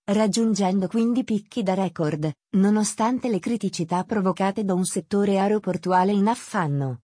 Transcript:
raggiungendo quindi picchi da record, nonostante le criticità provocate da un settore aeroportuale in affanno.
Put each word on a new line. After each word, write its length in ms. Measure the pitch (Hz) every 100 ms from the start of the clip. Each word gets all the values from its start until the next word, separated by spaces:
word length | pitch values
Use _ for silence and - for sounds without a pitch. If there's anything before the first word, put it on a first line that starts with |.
| -
raggiungendo 840 | 202 220 220 226 196 185 196 185
quindi 360 | 226 233 240
picchi 380 | 220 208 - 247
da 140 | 190 185
record, 560 | 185 - 151 151 156 - _ 196
nonostante 760 | 196 214 208 - 226 254 254
le 80 | 196
criticità 640 | 240 240 196 - 165 180 185
provocate 580 | 220 190 - 196 196
da 100 | 196
un 120 | 180 185
settore 520 | 196 - 202 202 196
aeroportuale 760 | 202 214 190 175 185 185 185
in 140 | 202 202
affanno. 720 | 240 - 214 156 143 135 123